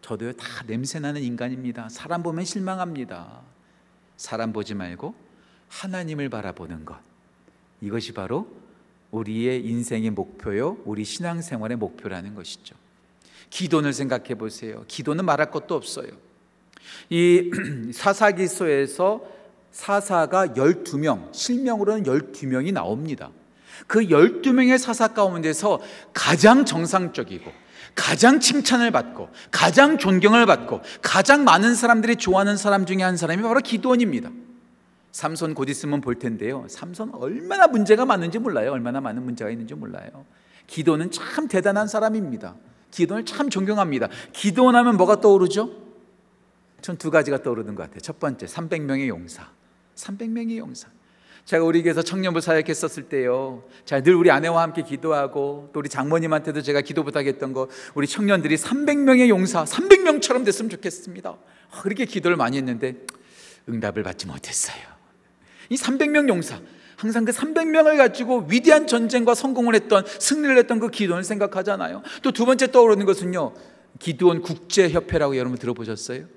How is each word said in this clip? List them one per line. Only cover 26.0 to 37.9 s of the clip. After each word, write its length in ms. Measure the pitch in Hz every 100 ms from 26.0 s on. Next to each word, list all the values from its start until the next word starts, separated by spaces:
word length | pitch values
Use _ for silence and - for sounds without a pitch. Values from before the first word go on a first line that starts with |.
| -
가장 520 | - - 170 196 254 285
정상적이고 840 | 160 165 190 180 - 120 95 - - _ - - -
가장 440 | - 160 226 285
칭찬을 500 | - 269 - 247 233
받고 400 | 170 120 - 95 - -
가장 480 | - 165 175 285 311
존경을 480 | 196 185 202 226 226
받고 340 | 139 - 104 - -
가장 400 | - 185 196 285
많은 320 | 269 170 214 240
사람들이 400 | 240 233 220 233
좋아하는 420 | - 185 202 202
사람 300 | 202 196 180
중에 160 | 190
한 140 | 185 175
사람이 260 | 165 170
바로 160 | 226 240
기드온입니다. 720 | - 226 254 247 226 127 - - - - _ _ _ _ _
삼손 400 | - 151 160 165
곧 160 | 151 135
있으면 320 | 139 151 143
볼 140 | 127 120
텐데요. 500 | 127 110 107 135 123
삼손 440 | - 180 175 220
얼마나 540 | - 190 226 349 392 339
문제가 360 | 247 208